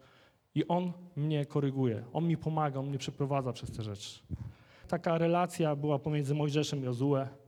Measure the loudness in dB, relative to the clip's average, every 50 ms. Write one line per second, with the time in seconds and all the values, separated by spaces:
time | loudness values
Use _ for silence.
0 | -20 -20 -20 -20 -20 -20 _ _ _ _ -2 0 0 2 2 2 0 0 -4 -8
1 | -12 -10 -6 -2 0 0 0 0 0 0 0 0 2 2 2 2 2 2 2 0
2 | -4 -4 -2 0 2 2 2 2 0 0 0 0 0 0 0 -2 -4 -4 -4 -4
3 | -4 -6 -4 -2 0 0 2 0 0 0 -4 -4 -6 -8 -6 -6 -6 -6 -6 -8
4 | -10 -12 -14 -14 -12 -8 -8 -8 -8 -10 -14 -18 -20 -20 -20 -16 -8 -4 -4 -2
5 | 2 2 2 4 4 4 4 4 2 0 0 0 2 2 2 2 2 2 2 2
6 | 2 0 0 0 2 2 2 2 2 2 2 2 2 0 0 -2 -2 -2 -2 0
7 | 2 2 2 2 0 -2 -8 -14 -20